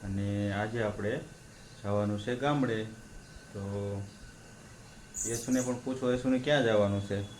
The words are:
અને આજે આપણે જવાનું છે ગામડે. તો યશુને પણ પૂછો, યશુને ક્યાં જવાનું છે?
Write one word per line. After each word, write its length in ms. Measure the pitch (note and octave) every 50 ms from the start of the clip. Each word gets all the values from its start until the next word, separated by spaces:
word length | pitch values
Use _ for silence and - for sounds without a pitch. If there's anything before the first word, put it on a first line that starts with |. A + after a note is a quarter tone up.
| -
અને 480 | G2 G2 G2 G2+ G2+ G2+ G2+ G#2 G#2 G2
આજે 300 | G2 G#2+ A2 A2+ A#2+ A2+
આપણે 380 | G#2 G2+ G#2 G2+ G#2 A#2+ D3+ D3+ - - - - - - - - - - - -
જવાનું 380 | G2+ G2+ G#2 G#2 G#2 G#2 G#2
છે 160 | G#2 B2 B2
ગામડે. 480 | B2 C3+ C#3+ D3 C#3+ C3 A#2+ A2+ A2 A2 A2 - - - - - - - - - - - - -
તો 100 | G2+ G2 G2 G2+ G2+ G2+ G2+ G2+ G2 G2 G2+ - - - - - - - - - - - - - - - - - - - - - - - G#2+
યશુને 300 | A#2 A#2 - B2+ B2+ B2+
પણ 140 | B2 B2 B2+
પૂછો, 380 | B2 - C3 C3 - C3 B2 B2
યશુને 260 | B2+ B2 B2+ C3 B2+
ક્યાં 240 | B2+ C#3+ C#3+ C#3+ B2+
જવાનું 400 | A2+ A2 G#2 G2+ G2+ G2+ G2+ G2 -
છે? 100 | G2+ G2 G2+ G2+ -